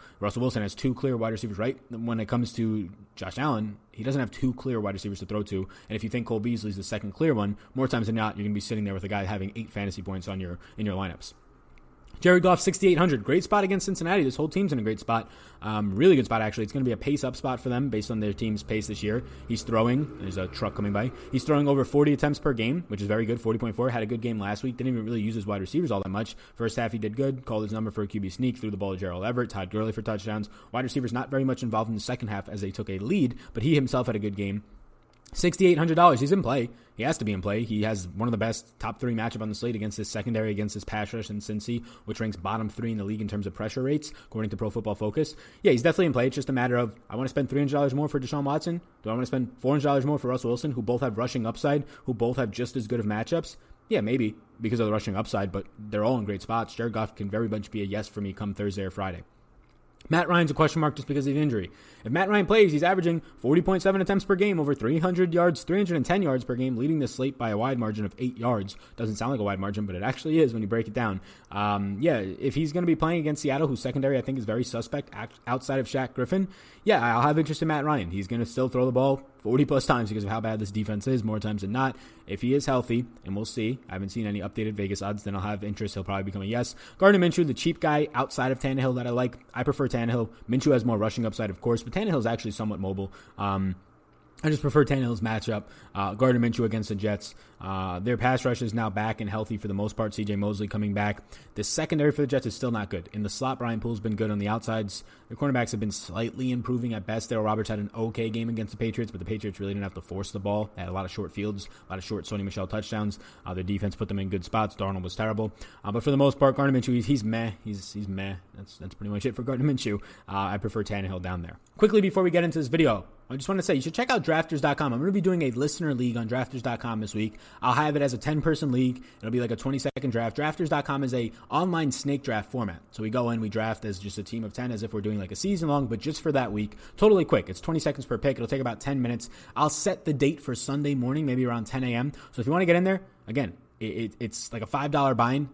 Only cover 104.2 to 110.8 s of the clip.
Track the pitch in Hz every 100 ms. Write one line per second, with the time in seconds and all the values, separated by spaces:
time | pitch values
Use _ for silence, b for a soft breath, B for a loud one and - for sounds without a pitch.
104.2 | 107 104 101 110 117 113 104 - B B
105.2 | B - 143 127 117 110 104 - - 110
106.2 | 117 107 127 123 117 123 120 110 95 110
107.2 | - 113 107 107 104 104 104 113 113 113
108.2 | 113 113 117 113 107 104 113 117 110 92
109.2 | 87 110 107 92 98 101 98 90 - 95
110.2 | 95 104 101 104 104 -